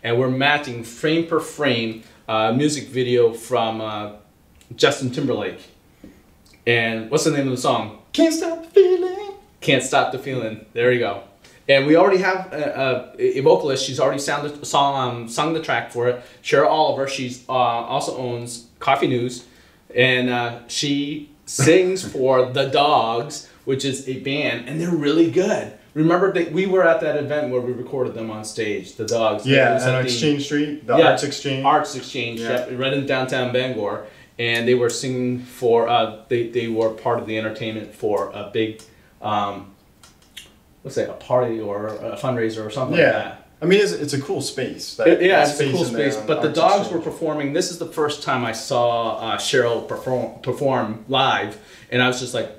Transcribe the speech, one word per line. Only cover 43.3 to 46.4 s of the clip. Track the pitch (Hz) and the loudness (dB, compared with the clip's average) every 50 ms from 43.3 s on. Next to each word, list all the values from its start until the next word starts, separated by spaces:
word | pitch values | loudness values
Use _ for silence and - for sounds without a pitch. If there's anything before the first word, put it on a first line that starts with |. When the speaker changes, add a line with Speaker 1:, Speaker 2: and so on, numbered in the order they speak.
| - - - _ _ _ | -10 -14 -20 _ _ _
Speaker 2:
I | - | 2
mean, | 175 190 208 | 4 4 6
it's, | 202 180 165 | 4 2 0
it's | 147 147 143 | -4 -4 -4
a | 143 127 | -4 -4
cool | 127 - 196 143 | -4 -4 -6 -4
space, | - - - - 120 110 - - - - - | -4 -6 -6 -6 -6 -6 -8 -12 -14 -14 -6
that, | - 113 | 2 4
Speaker 1:
It, | 170 170 165 | 4 6 6
yeah, | 175 190 190 | 6 4 6
Speaker 2:
that | 156 147 | 6 4
Speaker 1:
it's | - - | 2 2
a | - 147 | 0 0
Speaker 2:
space | 131 - | 0 0
Speaker 1:
cool | 180 160 | 0 0
Speaker 2:
in | 123 113 | -2 0
there | 151 147 139 | 0 0 0
Speaker 1:
space. | - - | 0 -2
Speaker 2:
on | - | -2
Speaker 1:
But | - 156 147 | -2 0 0